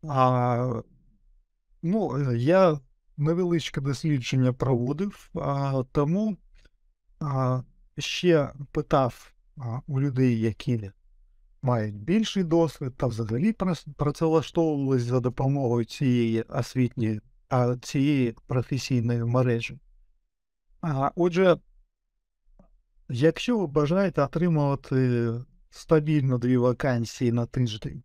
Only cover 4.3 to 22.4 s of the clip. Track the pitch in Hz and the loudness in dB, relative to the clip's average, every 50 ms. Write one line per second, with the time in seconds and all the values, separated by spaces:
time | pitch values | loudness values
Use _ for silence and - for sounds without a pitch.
4.3 | - 131 127 127 123 - - 127 135 117 120 123 147 147 196 208 202 - - - | 0 2 2 2 2 0 0 0 0 0 0 -2 -4 -4 -4 -6 -6 -12 -20 -12
5.3 | - 170 156 143 143 139 139 135 135 135 123 - _ 151 147 143 170 196 214 220 | -10 -6 -4 -4 -2 -2 -2 -2 -2 -2 -4 -2 _ -2 0 0 0 0 -2 -2
6.3 | 202 - _ _ _ - _ - _ _ _ _ _ _ _ _ _ _ 165 147 | -4 -6 _ _ _ -20 _ -20 _ _ _ _ _ _ _ _ _ _ -8 -4
7.3 | 135 131 131 127 127 127 127 _ _ _ - _ _ - 143 - - - - 180 | -2 0 0 0 0 -2 -4 _ _ _ -20 _ _ -10 -8 -8 -6 0 2 4
8.3 | 170 156 139 - - 131 139 - _ 160 147 - - 143 135 120 - - - - | 4 4 2 0 -6 -14 -16 -8 _ -6 -2 0 2 2 2 2 -2 -6 -20 -20
9.3 | _ _ _ _ _ - 131 117 113 127 - - 143 131 139 143 123 127 131 127 | _ _ _ _ _ -14 -10 -8 -8 -8 -8 -6 -4 -2 -2 -2 0 2 2 2
10.3 | 120 113 110 113 101 - - - 123 113 107 98 - _ _ _ _ _ _ _ | 4 2 0 -2 -2 -4 -4 -2 -2 -2 -4 -8 -14 _ _ _ _ _ _ _
11.3 | _ _ _ _ _ _ - 131 123 117 107 107 104 104 104 107 175 220 220 - | _ _ _ _ _ _ -2 -2 0 0 -2 -4 -6 -10 -4 0 0 0 0 0
12.3 | - 196 190 165 160 170 165 156 - - 147 131 - _ - 127 110 107 117 104 | -2 -2 0 2 2 2 2 2 -2 -6 -10 -10 -6 _ -4 -2 -2 -4 -4 -4
13.3 | 110 123 165 214 220 _ 196 185 175 - - - 143 - 147 147 143 - 170 160 | -2 0 0 0 0 _ -2 -2 -2 -4 -6 -18 -8 -4 -2 -2 -2 0 0 2
14.3 | 156 160 147 - - 175 165 160 151 143 139 135 135 127 120 117 123 127 120 127 | 2 2 0 0 0 0 2 2 2 0 0 0 0 0 0 0 0 0 0 0
15.3 | 120 - 143 135 139 143 139 123 117 120 117 - - - 147 131 123 120 117 113 | -2 0 -2 0 0 0 0 0 0 0 -2 -4 -4 -2 0 2 2 2 2 2
16.3 | 113 113 113 - - 143 - - - 127 127 117 - - 120 110 110 107 _ - | 0 -2 -2 -4 -4 -6 -4 -4 0 0 0 0 0 -2 -2 -2 -2 -4 _ -14
17.3 | _ _ _ _ - 127 123 123 123 123 - - - 147 135 143 151 139 127 117 | _ _ _ _ 0 0 2 0 -2 -4 -8 -6 -2 0 2 2 2 2 2 0
18.3 | 113 - _ - 127 123 117 - 147 131 - - 135 123 113 117 120 117 117 120 | -2 -6 _ -4 -2 -2 -2 -2 -4 -6 -2 0 -2 0 0 0 -2 -2 -2 0
19.3 | 120 127 127 127 120 117 117 - - - _ _ _ _ _ _ _ _ _ _ | 2 2 2 2 0 -2 -2 -8 -12 -14 _ _ _ _ _ _ _ _ _ _
20.3 | _ _ _ _ _ _ _ _ _ _ - 165 147 135 135 143 - - 170 180 | _ _ _ _ _ _ _ _ _ _ -6 -4 -2 0 -2 -2 0 0 0 2
21.3 | 165 175 190 185 165 - _ _ _ _ _ _ _ _ _ _ _ _ _ _ | 4 4 6 6 4 4 _ _ _ _ _ _ _ _ _ _ _ _ _ _
22.3 | _ _ | _ _